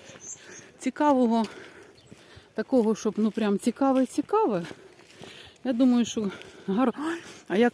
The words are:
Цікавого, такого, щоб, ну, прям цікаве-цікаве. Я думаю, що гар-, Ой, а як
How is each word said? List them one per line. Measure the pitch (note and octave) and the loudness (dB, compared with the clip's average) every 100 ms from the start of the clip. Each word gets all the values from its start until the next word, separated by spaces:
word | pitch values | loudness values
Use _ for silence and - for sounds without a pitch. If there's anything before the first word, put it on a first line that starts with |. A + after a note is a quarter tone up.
| - - - - - - - - | -20 -20 -20 -20 -20 -20 -20 -10
Цікавого, | C4 - D4+ C4+ A#3+ A3+ A3 - - - - - - - - - - | -8 0 2 4 4 2 -2 -6 -18 -20 -20 -20 -20 -20 -20 -20 -16
такого, | - G#3+ C4 G#3+ G#3+ | -8 0 2 2 0
щоб, | A3 G#3 | -2 0
ну, | A3 | -2
прям | G3+ G#3+ G3+ | 0 0 0
цікаве-цікаве. | - - C4+ C4 C4 - - G#4 G4+ F#3+ E3+ - - - - - - - - - | 0 0 2 2 0 -2 0 2 2 0 -4 -14 -20 -20 -20 -20 -20 -20 -20 -10
Я | B3 | -4
думаю, | A#3 C4 A#3+ A3+ | 2 4 4 2
що | - G#3 - - - - | -2 -4 -6 -16 -14 -4
гар-, | F#3+ B3+ - | 0 0 0
Ой, | D#4 E4+ - - - | -6 -6 -10 -18 -4
а | F#3+ | 2
як | A#3+ | 2